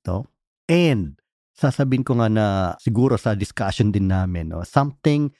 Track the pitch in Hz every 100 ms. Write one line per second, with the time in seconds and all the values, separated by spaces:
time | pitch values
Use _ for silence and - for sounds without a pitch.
0 | - 92 135 _ _ _ - 170 170 120
1 | 80 69 _ _ _ - 143 - 139 127
2 | 131 120 113 110 107 98 92 - - 110
3 | 131 117 120 104 101 - 98 - 104 101
4 | 98 95 92 87 80 80 - - 143 135
5 | 156 147 147